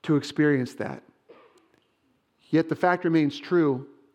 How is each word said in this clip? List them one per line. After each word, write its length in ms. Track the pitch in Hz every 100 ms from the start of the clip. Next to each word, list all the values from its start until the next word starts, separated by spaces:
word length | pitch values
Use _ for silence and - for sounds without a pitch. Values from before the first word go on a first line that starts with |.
to 140 | - 147
experience 580 | 139 - 151 139 123
that." 280 | - 104 - _ _ _ - _ _ _ _ _ _ _ _ _ _ _
Yet 180 | 156 160
the 80 | 151
fact 280 | 180 180
remains 340 | 180 165 147 139
true 480 | - 175 156 131 135 - _